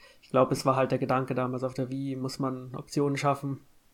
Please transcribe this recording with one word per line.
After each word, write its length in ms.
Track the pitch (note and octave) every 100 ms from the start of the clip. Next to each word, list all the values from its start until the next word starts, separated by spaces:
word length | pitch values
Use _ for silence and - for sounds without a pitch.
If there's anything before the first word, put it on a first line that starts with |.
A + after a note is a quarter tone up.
| - -
Ich 80 | -
glaub, 200 | C3 B2+
es 140 | C3 C#3
war 100 | C3
halt 140 | C3
der 80 | C3
Gedanke 360 | C3 C3 C3
damals 280 | B2+ B2+ B2+
auf 120 | B2+
der 140 | B2+ B2+
Wii, 260 | C3+ C#3 C3
muss 220 | C3 -
man 340 | C3+ B2+ B2+
Optionen 420 | C3 - - C#3+ C#3
schaffen, 440 | C#3+ C3+ C#3 C3+ - _ _